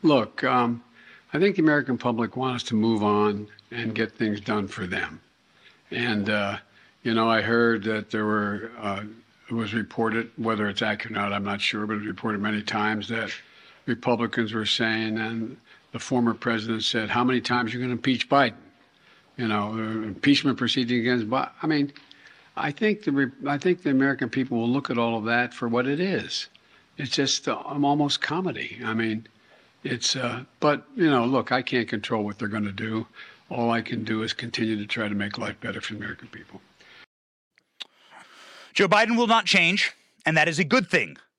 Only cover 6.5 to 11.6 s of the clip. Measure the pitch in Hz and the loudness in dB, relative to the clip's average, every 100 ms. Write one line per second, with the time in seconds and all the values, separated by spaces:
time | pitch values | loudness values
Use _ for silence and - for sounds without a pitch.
6.5 | 104 - _ _ _ 120 113 113 113 104 | -4 -10 _ _ _ 0 2 4 2 4
7.5 | 117 117 113 104 110 104 110 107 107 104 | 4 4 4 0 -2 -2 -2 0 0 0
8.5 | 104 113 117 107 98 104 113 - _ - | -4 -8 -8 -6 -6 -8 -16 -20 _ -8
9.5 | 117 107 113 104 - 113 110 113 - 113 | -4 -2 -2 -4 -2 0 0 -4 -4 -2
10.5 | 110 104 101 110 104 110 110 101 101 101 | 0 0 0 -2 -2 -4 -2 -2 -2 -2
11.5 | 101 | -2